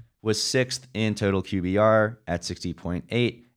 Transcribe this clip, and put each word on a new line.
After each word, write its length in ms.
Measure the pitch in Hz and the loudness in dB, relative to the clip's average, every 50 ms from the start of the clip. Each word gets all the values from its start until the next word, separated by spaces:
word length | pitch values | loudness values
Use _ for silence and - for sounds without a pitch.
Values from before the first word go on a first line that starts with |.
| - _ _ _ | -16 _ _ _
was 220 | - 110 107 - - | -2 -2 -2 0 -2
sixth 440 | - - 131 127 127 - - - - - | 0 0 0 0 0 -4 -10 -10 -8 -4
in 220 | 104 110 110 101 | -2 0 0 0
total 260 | - 107 101 98 95 | 0 0 0 0 0
Q 200 | 90 - - 95 | -2 -2 -2 -2
B 160 | 87 90 92 | 0 0 2
R 420 | 101 107 110 110 110 107 107 117 - _ | 4 4 6 6 4 4 2 -2 -6 _
at 160 | - 85 85 - | -6 -4 -4 -4
sixty 300 | - 90 - - 90 82 | -6 -8 -8 -8 -8 -8
point 320 | - - 85 87 85 - - | -6 -6 -6 -6 -6 -6 -4
eight, 380 | 110 120 120 113 - - - _ _ | -2 0 0 0 -2 -6 -14 _ _